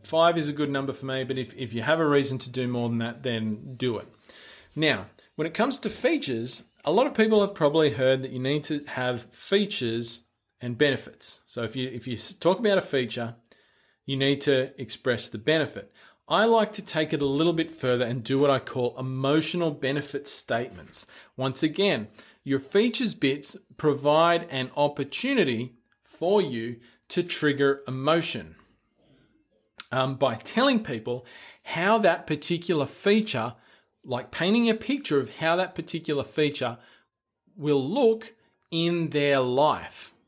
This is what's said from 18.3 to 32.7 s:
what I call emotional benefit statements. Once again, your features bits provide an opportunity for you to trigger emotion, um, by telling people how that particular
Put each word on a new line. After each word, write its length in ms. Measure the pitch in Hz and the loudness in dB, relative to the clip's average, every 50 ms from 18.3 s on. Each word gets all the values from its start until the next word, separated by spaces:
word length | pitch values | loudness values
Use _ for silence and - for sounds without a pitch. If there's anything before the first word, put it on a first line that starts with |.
| 135 135 | 2 4
what 100 | 143 143 | 4 4
I 80 | 139 131 | 4 2
call 400 | - - - 131 123 123 - - | 0 -4 -4 -2 -2 -2 -2 -4
emotional 720 | 127 131 131 131 135 135 147 156 160 160 - 180 170 165 | -8 -8 -6 -2 0 2 2 2 2 2 -2 0 -2 -2
benefit 580 | 147 131 - 127 139 147 143 - - 143 - - | -2 -2 -2 -2 -2 -2 -4 -6 -8 -6 -6 -6
statements. 800 | - - - - 123 117 120 131 95 87 78 - - - - - - - - _ _ | -6 -6 -4 -2 -2 -2 -2 -4 -10 -16 -20 -10 -8 -8 -8 -8 -10 -20 -20 _ _
Once 260 | - 131 131 127 - | -4 -4 -2 -2 0
again, 460 | - 156 151 - 196 202 170 123 104 - _ - - - _ _ _ | 0 0 0 2 2 2 2 0 -2 -8 _ -20 -20 -20 _ _ _
your 140 | 143 135 135 | -2 -2 -2
features 560 | 135 - - 196 220 247 240 - 269 214 - | -2 2 2 4 4 4 2 0 -2 -2 -2
bits 420 | - - 135 135 147 147 - - - _ _ - | 0 0 0 0 0 -4 -6 -8 -8 _ _ -16
provide 720 | _ - 151 143 127 131 143 147 156 165 170 170 170 170 - | _ 0 0 0 2 2 4 4 6 6 6 4 2 0 -2
an 220 | 135 131 131 127 - | -4 -4 -4 -4 0
opportunity 1000 | - 147 147 143 - 139 - - - - 254 277 254 160 131 120 110 123 127 - _ _ _ _ _ | 0 0 0 0 -2 -8 -6 -6 -6 -2 0 2 2 2 2 0 -2 -4 -8 -10 _ _ _ _ _
for 400 | _ _ - - 165 170 202 214 | _ _ -12 -4 0 2 2 2
you 360 | 185 147 123 117 113 117 123 117 - - _ _ _ _ | 2 0 -2 -6 -6 -6 -10 -12 -16 -20 _ _ _ _
to 120 | - 180 | -4 -4
trigger 600 | 170 175 - - - 151 139 139 143 139 139 139 - - | -2 -2 -2 0 2 2 2 4 4 2 2 0 -4 -8
emotion, 680 | 131 131 131 143 160 170 160 - - 120 80 80 82 _ _ _ _ _ _ _ _ _ _ _ _ _ _ _ _ _ _ _ _ _ _ _ _ _ - _ | -8 -4 0 2 2 2 2 -2 -6 -8 -10 -12 -18 _ _ _ _ _ _ _ _ _ _ _ _ _ _ _ _ _ _ _ _ _ _ _ _ _ -12 _
um, 240 | - 131 131 135 135 | -2 -2 -2 -2 0
by 200 | 127 143 131 117 | 0 0 0 0
telling 480 | 110 - - - 226 254 277 269 226 220 | -2 -10 -4 0 2 4 4 4 2 0
people 400 | - 131 113 110 - 123 127 - - - - - - - _ _ | -2 -8 -8 -6 -6 -6 -6 -8 -14 -20 -20 -20 -20 -20 _ _
how 360 | - - 160 170 196 220 226 | -8 -4 -2 2 2 2 4
that 260 | 214 175 165 - - | 4 4 2 2 0
particular 600 | - 156 147 - - 175 165 170 - | -4 -4 -4 -2 -2 -2 -2 0 0